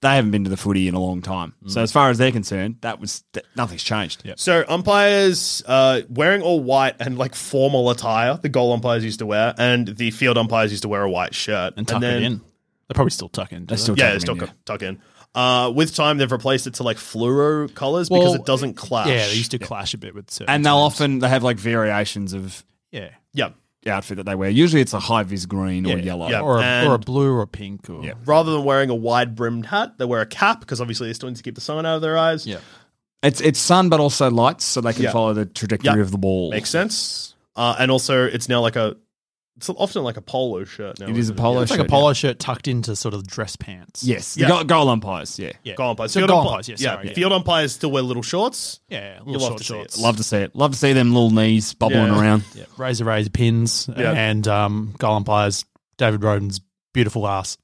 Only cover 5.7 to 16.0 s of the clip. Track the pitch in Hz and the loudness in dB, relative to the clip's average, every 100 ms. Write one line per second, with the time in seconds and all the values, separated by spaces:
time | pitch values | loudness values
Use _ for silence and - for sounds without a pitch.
5.7 | 131 131 127 - 120 156 202 175 170 127 | 6 6 4 -2 0 2 2 2 0 2
6.7 | 135 135 - 120 127 127 - - 139 135 | 2 2 -2 -6 -4 -4 -6 -4 2 2
7.7 | 139 123 120 117 110 120 151 151 135 123 | 4 2 0 0 2 2 0 -2 0 2
8.7 | 120 120 117 113 107 110 104 117 113 120 | 2 0 -2 -2 -6 -4 0 0 2 2
9.7 | 123 113 104 120 110 131 120 113 117 110 | 2 0 -2 -4 0 2 2 2 2 0
10.7 | 104 107 104 101 90 90 - - 104 90 | -2 -4 -2 -2 -2 -4 -6 -4 -4 -4
11.7 | - 113 113 123 120 120 110 - _ _ | -6 -4 -2 0 0 -2 -4 -10 _ _
12.7 | _ _ - 131 - 87 - 92 87 90 | _ _ 0 0 0 -8 -10 -10 -10 -8
13.7 | 113 113 104 127 101 87 87 90 - - | -4 0 4 4 2 -2 -6 -8 -12 -10
14.7 | 104 95 95 _ _ _ - 127 123 123 | -8 -8 -12 _ _ _ 0 2 4 2
15.7 | 123 160 - | 0 0 0